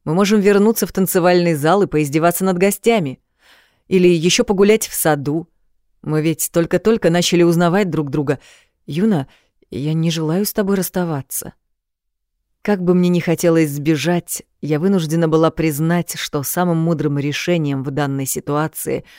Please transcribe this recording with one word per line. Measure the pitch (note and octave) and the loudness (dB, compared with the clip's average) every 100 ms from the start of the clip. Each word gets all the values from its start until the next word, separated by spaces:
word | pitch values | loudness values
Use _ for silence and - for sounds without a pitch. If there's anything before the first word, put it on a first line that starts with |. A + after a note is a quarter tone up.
"Мы | - E3 | -4 0
можем | G3+ G#3+ | 2 2
вернуться | G3 G3+ G#3 A3+ G3 | 4 4 4 2 -2
в | |
танцевальный | - F#3 F#3+ F3 F3+ F3 | -2 -2 2 4 4 2
зал | D3+ D3+ G3 | 0 2 2
и | F3+ | 2
поиздеваться | D3+ D3 D3+ E3+ E3+ | 0 -2 0 0 0
над | F#3+ F3 | -2 0
гостями. | G3 G3+ A#3 A3+ D3 B2+ _ _ _ _ _ _ - | 0 0 0 0 0 -8 _ _ _ _ _ _ -2
Или | F#3 F3+ | 2 4
ещё | E3+ E3+ - | 4 2 0
погулять | A#3 G3 G3+ A3 - | 0 2 4 2 0
в | |
саду. | - E3 D3 C3+ D#3+ F3 _ _ _ _ _ | -4 0 0 -2 -4 -6 _ _ _ _ _
Мы | - D#3 | -4 -2
ведь | D#3 D3+ - | -2 -2 -2
только-только | E3+ E3 F3+ G#3+ A3+ F3 | -2 0 0 2 2 2
начали | E3+ E3+ F3 | 2 2 2
узнавать | E3+ E3 F3 F#3 G3 | 4 4 2 2 0
друг | D#3 D3 | -2 -4
друга. | D#3 C#3+ C3+ - _ _ _ - | -4 -4 -4 -8 _ _ _ -10
Юна, | D3 A3 F3+ B2+ _ _ _ _ | -2 0 0 -2 _ _ _ _
я | - D3 | -8 -4
не | D#3+ E3 | -2 -2
желаю | E3 D#3 F3 G#3 | -2 -2 -2 -2
с | |
тобой | - G3 G3 | -2 -2 -2
расставаться". | F3 F#3 F3 D3 - - - - _ _ _ _ _ _ _ _ _ _ | -2 -4 -4 -4 -8 -12 -12 -16 _ _ _ _ _ _ _ _ _ _
Как | - G3+ | -4 0
бы | F3 | 2
мне | F3+ F3+ | 4 4
ни | F3 | 2
хотелось | E3+ D#3+ F3 E3 D#3 | 0 0 2 2 2
сбежать, | C#3+ C#3+ D3+ D3 F3 - - - _ | 0 -2 0 0 -2 -4 -10 -14 _
я | C#3+ D3+ | -4 -2
вынуждена | F#3 G3 D#3+ E3 E3 | 0 0 0 0 2
была | D#3+ D#3+ | 4 2
признать, | - D#3+ C#3+ D#3+ F3 E3 - | 2 -2 0 0 0 -2 -8
что | - D3 | -8 -6
самым | C#3 - F3+ E3 | -4 -2 0 0
мудрым | E3 D#3+ D3+ C#3+ | 0 0 -2 -2
решением | C#3+ C#3 - F3 D3 C#3 | -2 -4 -2 -2 0 -4
в | C3+ | -4
данной | C3+ C#3+ C#3 C3+ | -4 -4 -4 -6
ситуации | C3 - D3 D#3 - - C3+ - | -6 -4 -4 -4 -6 -8 -8 -8